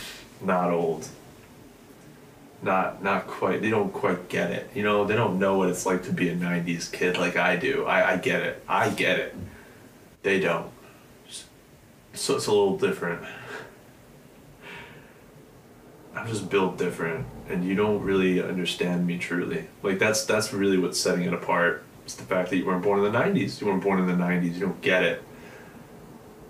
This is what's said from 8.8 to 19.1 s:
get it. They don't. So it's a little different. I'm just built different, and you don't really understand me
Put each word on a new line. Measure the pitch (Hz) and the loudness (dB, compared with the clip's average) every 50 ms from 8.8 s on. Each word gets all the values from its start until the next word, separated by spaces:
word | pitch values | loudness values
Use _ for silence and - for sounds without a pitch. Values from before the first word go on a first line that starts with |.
| 117 107 | 2 2
get | 92 92 90 90 90 - | 0 0 2 2 2 0
it. | - - - 92 92 - - - - - - - - - - - - - - - - | -2 -4 -8 -10 -12 -14 -14 -16 -20 -20 -20 -20 -20 -20 -20 -20 -20 -20 -12 -4 0
They | 98 98 92 | 0 2 2
don't. | 85 85 82 82 82 - - - - - - - - - - - - - - - - - - - - - - - - - - - - - - | 2 2 0 -2 -4 -8 -14 -18 -20 -20 -20 -20 -20 -20 -20 -20 -20 -18 -16 -16 -16 -18 -20 -20 -20 -20 -20 -20 -20 -20 -20 -20 -20 -16 -12
So | - - - 135 - | -6 -2 -2 0 0
it's | - 110 | 2 2
a | |
little | 104 104 98 95 92 - | 4 4 6 4 4 2
different. | 101 95 90 - 85 85 85 85 - - - - - - - - - - - - - - - - - - - - - - - - - - - - - - - - - - - - - - - - - - - - - - - - - - - - - - - - - - - | 0 0 0 0 -2 -4 -4 -6 -8 -12 -14 -14 -14 -12 -12 -12 -14 -16 -18 -20 -20 -20 -20 -20 -20 -20 -20 -20 -20 -20 -20 -20 -20 -20 -20 -20 -18 -18 -16 -16 -18 -18 -20 -20 -20 -20 -20 -20 -20 -20 -20 -20 -20 -20 -20 -20 -20 -20 -20 -20 -20 -20 -20 -20 -20 -12 -10
I'm | - 107 | -8 -6
just | 113 113 101 95 85 | -4 -4 -4 -2 0
built | 98 98 95 90 - - | 2 2 2 2 0 -2
different, | 92 87 85 - 82 82 82 80 64 - - - - - | -2 -2 -2 -2 -2 -2 -2 -4 -6 -8 -10 -12 -10 -6
and | 95 90 90 | -4 -2 0
you | 92 98 | 2 2
don't | 101 104 107 104 95 | 2 4 2 2 2
really | - 98 98 95 95 92 90 90 | 2 2 2 4 4 4 4 2
understand | 90 87 90 92 87 85 - - 90 90 87 87 87 | 0 0 -2 -4 -2 -2 -2 0 0 0 2 2 0
me | 87 | 0